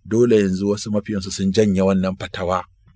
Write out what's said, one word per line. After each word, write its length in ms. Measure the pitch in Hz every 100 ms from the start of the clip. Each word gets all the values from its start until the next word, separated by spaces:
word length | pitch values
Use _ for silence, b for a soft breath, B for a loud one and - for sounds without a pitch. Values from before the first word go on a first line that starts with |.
dole 320 | 92 110 120 110
yanzu 280 | 98 92 101
wasu 220 | 101 113
mafiyansu 400 | 104 104 104 95
sun 200 | - 95
janye 300 | 101 107 92
wannan 340 | 95 95 92 92
fatawa 480 | - - 90 92 - _ _